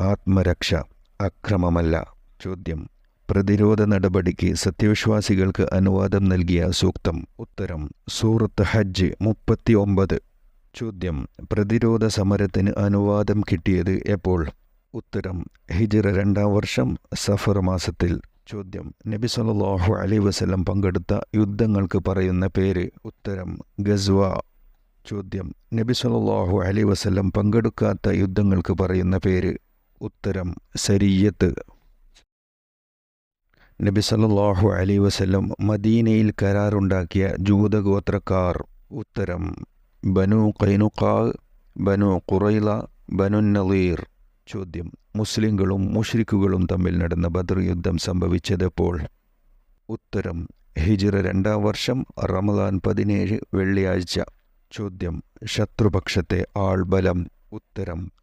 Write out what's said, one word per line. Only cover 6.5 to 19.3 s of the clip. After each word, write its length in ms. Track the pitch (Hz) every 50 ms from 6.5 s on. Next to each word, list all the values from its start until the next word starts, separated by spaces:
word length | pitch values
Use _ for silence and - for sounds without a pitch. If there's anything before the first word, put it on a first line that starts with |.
| 90 85 85 87
സൂക്തം. 560 | 87 - 95 92 - - - 95 82 - - - _ -
ഉത്തരം, 520 | 117 - _ - 98 90 87 78 - 71 - - _ -
സൂറത്ത് 540 | - - - 110 113 113 107 101 - - 101
ഹജ്ജ് 500 | - - 113 104 95 90 95 92 - - - 95
മുപ്പത്തിയൊമ്പത്. 1000 | 107 107 - - - 113 - - 117 113 101 101 101 98 95 98 90 90 - - _ _ _ _ _ _ _ _ _ -
ചോദ്യം, 540 | - 120 110 98 90 90 90 78 69 62 - - - - - -
പ്രതിരോധ 540 | 104 104 101 113 113 120 113 113 110 110
സമരത്തിന് 680 | 110 104 - 98 95 101 98 101 95 - 101 95 101 - -
അനുവാദം 640 | 101 101 101 101 101 104 101 104 104 104 101 104
കിട്ടിയത് 640 | 98 - 104 85 - 101 95 90 87 95 95 - -
എപ്പോൾ? 420 | - 104 90 - 92 92 87 80 76 - _ _ _ _ _ _ _ -
ഉത്തരം, 520 | 113 - _ - 202 - 92 92 87 - - - _ _ - -
ഹിജ്റ 340 | 90 113 104 104 107 98
രണ്ടാം 480 | 98 95 95 101 101 98 104 104 104 101
വർഷം 440 | 104 - - - 123 127 127 78 - - _ -
സഫർ 460 | - - - 101 98 - 110 98 101
മാസത്തിൽ. 600 | 92 92 92 90 - - 82 - 92 87 85 - - - _ _ _
ചോദ്യം, 480 | - 110 104 98 92 90 90 87 - - - _ 107
നബി 180 | 107 104 117
സല്ലല്ലാഹു 680 | 117